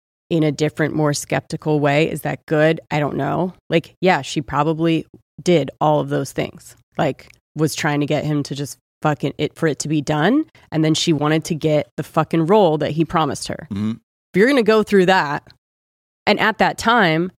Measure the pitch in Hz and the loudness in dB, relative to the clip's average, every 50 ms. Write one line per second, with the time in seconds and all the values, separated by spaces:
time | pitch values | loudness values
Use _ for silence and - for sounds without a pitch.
0 | _ _ _ _ _ - 175 160 156 151 139 - 156 151 - - 156 143 - 156 | _ _ _ _ _ -4 0 0 0 0 0 0 -2 -4 -2 -2 -4 -2 0 0
1 | 151 147 147 - - - 147 143 - - - 156 - 156 151 151 143 143 139 147 | 0 0 -2 -4 -6 -6 -6 -6 -6 -6 -10 -8 -4 -2 0 0 2 2 2 2
2 | 160 - - 147 - 147 143 - - - 160 151 151 160 160 - - - - 151 | 0 0 -2 -6 -6 -8 -8 -8 -6 -2 0 2 2 2 0 -2 -4 -6 -4 -2
3 | 147 - - - 139 147 151 151 170 185 - _ _ - 160 170 - - _ - | -2 -2 -4 -4 -4 -4 -2 -4 -4 -6 -6 _ _ -2 -2 -2 -2 -4 _ -2
4 | - 185 180 147 135 - - 160 143 - - 139 147 156 165 151 165 165 160 156 | 2 2 2 2 0 -4 -6 -6 -6 -4 -2 -2 0 0 0 0 0 0 0 0
5 | - _ - - _ _ _ - - 180 175 156 139 127 - - 151 151 151 147 | -4 _ -18 -20 _ _ _ -6 0 2 2 2 2 0 -4 0 2 2 2 2
6 | 143 139 143 143 - - - - - - - - - - - _ _ _ - - | 0 -2 -4 -4 -4 -4 -6 -6 -6 -8 -8 -16 -20 -20 -20 _ _ _ -4 -2
7 | 165 143 - - - - _ _ _ _ - 151 156 156 - - - 156 147 143 | -2 -2 -2 -6 -12 -20 _ _ _ _ -4 -2 -2 -2 -2 -2 -2 -2 0 0
8 | 147 135 151 143 - 151 151 147 135 - 147 135 143 135 - _ _ _ _ _ | -2 -2 -2 -2 -2 -2 -2 -2 -4 -6 -8 -8 -8 -10 -12 _ _ _ _ _
9 | - 151 147 - - 139 - - 151 - - - 165 160 135 - - 147 160 151 | -2 -2 -2 0 -4 -6 -4 -4 -6 -6 -4 -2 -2 -2 -2 -2 -4 -4 -2 -2
10 | 139 - 151 151 151 190 254 302 311 - _ - _ - - 156 156 156 160 - | -2 -2 -2 0 2 2 2 0 -2 -4 _ -20 _ -6 -2 0 2 2 0 0
11 | - 175 160 139 147 151 156 160 160 - 170 143 156 156 151 147 - _ - - | 0 0 0 0 2 0 0 0 0 -4 -6 -2 0 0 0 0 -2 _ -8 -10
12 | 147 - - 165 156 - - 165 160 151 202 220 202 165 151 156 147 123 147 160 | -10 -4 -2 -2 -2 0 0 0 2 4 4 4 4 4 2 0 -2 -2 -2 -2
13 | 160 - - 170 160 139 107 - - - - - - - 104 98 107 107 117 - | -2 0 0 -2 -2 -2 -4 -6 -8 -10 -10 -10 -10 -10 -8 -4 -4 -4 -6 -8
14 | _ _ _ _ _ _ - 180 208 262 285 262 220 190 220 220 208 - 208 196 | _ _ _ _ _ _ 2 2 4 4 4 2 4 4 4 2 2 4 4 4
15 | 180 175 190 185 156 143 147 143 _ - _ _ _ _ _ _ _ _ _ _ | 6 6 4 2 2 -2 -4 -8 _ -12 _ _ _ _ _ _ _ _ _ _
16 | _ _ _ _ - - 208 - - 214 208 - 196 170 - - - 226 233 240 | _ _ _ _ 0 0 0 2 2 0 2 2 2 0 0 0 0 2 4 4
17 | 202 165 156 160 175 185 - _ | 4 4 2 2 0 -4 -6 _